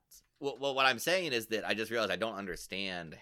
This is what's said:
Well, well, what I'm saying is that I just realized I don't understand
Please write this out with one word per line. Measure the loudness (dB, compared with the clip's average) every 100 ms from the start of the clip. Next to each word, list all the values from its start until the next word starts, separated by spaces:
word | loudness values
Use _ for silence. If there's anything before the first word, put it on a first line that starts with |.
| _ -20 _ _
Well, | -6 -2
well, | -2
what | 4 6
I'm | 4
saying | 2 2 2
is | 0 0
that | -2 0
I |
just | -2 0
realized | 0 2
I | 0
don't | -2 -4
understand | -6 -8 -8 -6 -4 -6 -8 -14